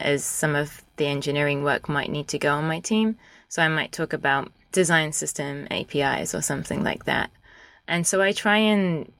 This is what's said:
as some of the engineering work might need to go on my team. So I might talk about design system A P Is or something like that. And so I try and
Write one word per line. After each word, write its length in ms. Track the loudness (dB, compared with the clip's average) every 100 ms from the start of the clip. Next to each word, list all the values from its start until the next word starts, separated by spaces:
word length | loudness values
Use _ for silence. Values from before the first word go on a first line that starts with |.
as 240 | 0 0
some 320 | -2 -2 0 0
of 260 | -2 -8 -16 -4
the 100 | -2
engineering 560 | 0 0 0 0 0
work 260 | 0 0 0
might 220 | -2 -2
need 180 | -4 -4
to 100 | -2
go 160 | 0
on 120 | 2 0
my 140 | -2
team. 360 | 0 2 2 0 -10 -20 _
So 140 | 0
I 60 | 2
might 240 | 2 -2
talk 220 | -4 -4
about 360 | -2 0 0 -2 -12 _
design 400 | 0 4 2 2
system 560 | -2 -6 -6 -6 -8 -6
A 140 | -6
P 180 | -2 0
Is 320 | 0 0 -2
or 80 | -4
something 400 | -2 -4 -4 -4
like 220 | -2 -4
that. 260 | -4 -2 -4 -10 -20 -20 -20 _ -4
And 200 | -2 0
so 140 | 2
I 120 | 2
try 240 | 2 4 4
and 560 | 6 4 2 0 -6